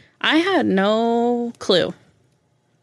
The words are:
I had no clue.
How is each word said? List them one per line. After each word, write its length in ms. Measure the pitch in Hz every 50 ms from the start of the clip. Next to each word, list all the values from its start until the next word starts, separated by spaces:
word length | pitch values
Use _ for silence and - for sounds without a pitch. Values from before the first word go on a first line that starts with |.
| - _ _ -
I 140 | - 220 269
had 300 | 320 339 392 381 302 214
no 840 | 214 190 190 196 208 214 220 233 233 233 233 233 240 240 240 240 240 - -
clue. 340 | - - 196 165 - - 175 - _ _ _ _ _ _ _ _ _ _ _ _ _ _ _ _